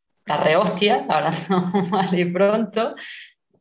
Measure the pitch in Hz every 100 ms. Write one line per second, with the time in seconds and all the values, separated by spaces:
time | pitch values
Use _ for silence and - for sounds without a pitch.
0 | _ _ - 151 160 160 180 170 202 247
1 | - 156 151 160 - 185 180 202 175 196
2 | 185 180 175 180 202 220 220 220 262 -
3 | - - - _ _ _